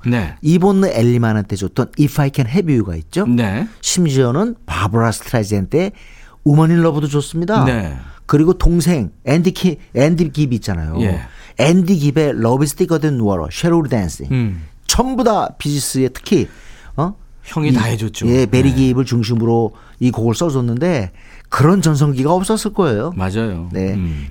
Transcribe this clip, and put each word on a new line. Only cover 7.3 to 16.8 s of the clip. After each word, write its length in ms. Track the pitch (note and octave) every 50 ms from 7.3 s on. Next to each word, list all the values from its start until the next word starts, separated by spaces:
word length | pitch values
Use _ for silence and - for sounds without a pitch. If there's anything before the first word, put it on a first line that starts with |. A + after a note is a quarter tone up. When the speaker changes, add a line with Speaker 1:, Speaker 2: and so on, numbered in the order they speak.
| - E3 F3 F#3 G#3+ A3 -
Speaker 1:
네. 320 | C3 B2 A2+ F#2+ D2+ C#2 B1+ B1 - - - -
Speaker 2:
그리고 260 | - D3 D3 D#3 F3 F3+
동생 580 | - - D#3+ E3+ F3 D3+ F3 F3+ C#3+ G2+ - - - -
앤디 260 | B2 C#3+ F3 D#3+ F#3
키-, 260 | - - - F3+ D3 - - - -
앤디 360 | A#2 C#3 D#3+ F3 D#3 F3 D3
깁 220 | C3+ D3 D3+ C3 B2
있잖아요. 420 | G2+ - - F#2+ E2 D#2 D#2 D#2+ F#2
Speaker 1:
예. 200 | A2+ G2 F2+ D2+ B1 - - - - - -
Speaker 2:
앤디 400 | - B2 D#3+ F3 F#3+ F3 E3+ G3+
깁의 320 | D#3 C#3+ D3 B2+ D#3+ D#3 C#3+
Love 320 | - - A2+ A2+ B2+ C3+ C3+
is 120 | C#3+ -
Thicker 260 | - F#3 E3 E3 D3+
Than 180 | D3 D#3 C#3 A#2+
Water, 280 | A2 G2+ G2 F2 D#2 D2+
Shall 300 | - - - F3 E3+ E3+ D#3
We 60 | C3+
Dance. 360 | C3+ A2 F#2+ D#2+ - - C#2 C2+
Speaker 1:
음. 320 | C3 B2+ A#2 G#2+ F#2 E2 D#2 - - - -
Speaker 2:
전부 380 | - - - B3 C4 C4 A3+ A#3+
다 240 | E4+ D#4+ F3+ A#2+ - -
비지스의, 540 | - - D3 D3 C#3+ - - - C3 C3 B2 -
특히, 340 | - - - G#3+ D3+ G#2 - - - - - - -